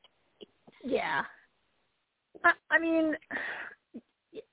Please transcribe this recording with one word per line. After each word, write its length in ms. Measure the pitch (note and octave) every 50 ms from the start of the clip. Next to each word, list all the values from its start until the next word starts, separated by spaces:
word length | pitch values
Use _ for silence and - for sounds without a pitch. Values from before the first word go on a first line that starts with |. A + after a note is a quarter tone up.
| _ _ _ _ _ _ _ - - - _ _ _ - - -
Yeah. 420 | - B3 C4 G#3 F3+ E3+ D#3 C#3 - - - - _ _ _ _ _ _ _ _ _ _ _ _ _ _ _ _ _ _ - -
I, 100 | - E4+ E4+ - _ -
I 80 | D4+ D#4+
mean, 360 | E4 E4 E4 D#4+ D#4+ D#4 D4 - - - - - - - - - - - - - _ _ - - - _ _ _ _ _ - - - _